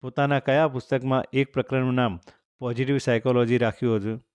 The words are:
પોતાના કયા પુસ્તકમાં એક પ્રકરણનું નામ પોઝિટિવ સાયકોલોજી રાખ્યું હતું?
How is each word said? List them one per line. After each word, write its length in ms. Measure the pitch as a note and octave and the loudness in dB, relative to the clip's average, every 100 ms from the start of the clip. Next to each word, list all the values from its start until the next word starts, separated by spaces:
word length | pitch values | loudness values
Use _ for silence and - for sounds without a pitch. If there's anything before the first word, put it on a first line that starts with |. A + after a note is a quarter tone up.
પોતાના 380 | B2+ B2 C#3+ C#3 | -8 0 2 2
કયા 300 | C3 C3+ D#3 | 2 2 2
પુસ્તકમાં 560 | C3 - C3+ B2+ C3 - | -2 -2 -2 0 -2 0
એક 200 | C3 C3+ | -2 -2
પ્રકરણનું 420 | - A#2+ C3 B2+ | -2 -2 -2 0
નામ 260 | B2+ B2 F2 - _ _ _ | 0 0 -4 -14 _ _ _
પોઝિટિવ 400 | B2+ A#2+ C3 C#3 | -6 -4 -2 0
સાયકોલોજી 600 | B2+ A#2 C3 B2 A#2 A#2+ | 2 0 2 2 2 2
રાખ્યું 380 | A#2 G#2 B2 A2 | 0 0 0 0
હતું? 300 | G2+ A2 _ | -2 -8 _